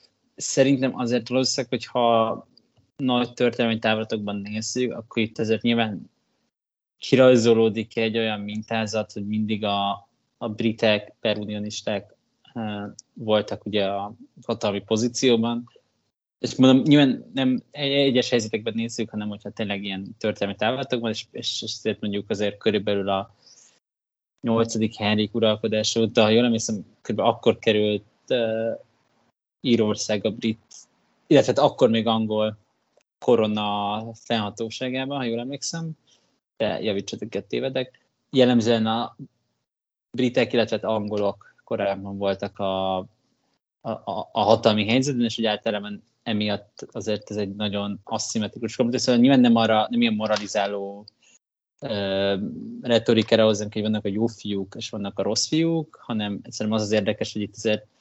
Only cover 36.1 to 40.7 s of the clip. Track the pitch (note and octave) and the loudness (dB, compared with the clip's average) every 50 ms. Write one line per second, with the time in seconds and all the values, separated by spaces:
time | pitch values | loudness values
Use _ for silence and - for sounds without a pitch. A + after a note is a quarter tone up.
36.1 | _ _ _ _ _ _ _ _ _ - A2+ G#2 F2+ - - A2 G2 G2 G2 - | _ _ _ _ _ _ _ _ _ -4 -2 -2 -2 -2 -4 -2 -4 -4 -4 -6
37.1 | - - G#2+ A2 - G2+ - - B2 A#2+ B2+ C3+ C3 C3 B2+ - _ _ _ _ | -10 -10 -10 -6 -8 -8 -6 -4 -6 -4 -4 -4 -4 -4 -6 -6 _ _ _ _
38.1 | _ _ _ - - C3 B2 B2 B2 A#2 G#2+ A#2 A#2 A2 A2 A2 A2+ A#2 A#2+ - | _ _ _ -2 4 4 6 6 6 4 4 4 2 2 2 0 0 -2 -4 -6
39.1 | - - C3+ - _ _ _ _ _ _ _ _ _ _ _ _ _ _ _ _ | -10 -16 -20 -20 _ _ _ _ _ _ _ _ _ _ _ _ _ _ _ _
40.1 | - B2+ B2+ A#2+ B2 C3 A#2 - - A#2 G#2+ A2 | -2 0 0 2 2 0 0 2 2 0 0 0